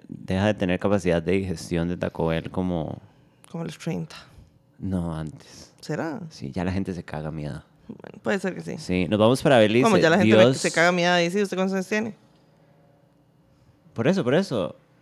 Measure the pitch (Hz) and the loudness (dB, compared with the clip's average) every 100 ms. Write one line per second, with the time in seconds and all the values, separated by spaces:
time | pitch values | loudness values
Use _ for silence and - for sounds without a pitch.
0 | 50 50 - 92 104 101 92 90 101 101 | -16 -14 -4 0 2 0 0 0 2 0
1 | 87 85 82 95 95 82 - 85 85 87 | 2 0 2 -2 -2 -8 -4 -2 -2 -2
2 | - - 82 82 - 95 90 85 73 71 | -6 -2 -2 -2 -4 -4 -2 -2 -6 -10
3 | - _ _ _ _ 170 165 - 170 170 | -16 _ _ _ _ -12 -12 -10 -8 -8
4 | 160 - - - - _ _ - 95 92 | -8 -14 -20 -20 -20 _ _ -12 -6 -4
5 | 85 80 78 - - - - _ - 156 | -4 -6 -10 -12 -20 -20 -20 _ -10 -8
6 | 320 247 165 - 67 92 90 92 95 87 | -6 -8 -12 -14 -10 -6 -4 -4 -6 -8
7 | - 76 78 78 73 78 - _ - - | -10 -10 -8 -8 -10 -12 -16 _ -20 -20
8 | - - - 101 98 - 82 62 - 90 | -20 -12 -4 -4 -4 -8 -12 -10 -4 -2
9 | 82 104 110 131 156 123 107 117 220 - | 0 4 4 4 4 6 6 6 4 4
10 | 160 175 110 110 120 131 175 165 170 180 | 4 4 6 8 8 4 -2 2 2 2
11 | 175 180 170 196 196 185 190 190 185 214 | 2 2 0 0 -2 -2 -2 -2 -4 -4
12 | 226 - _ _ _ _ _ _ _ _ | -6 -10 _ _ _ _ _ _ _ _
13 | _ _ _ _ _ _ _ _ _ - | _ _ _ _ _ _ _ _ _ -4
14 | 123 190 123 151 196 120 78 - _ _ | 0 0 2 0 0 -2 -4 -8 _ _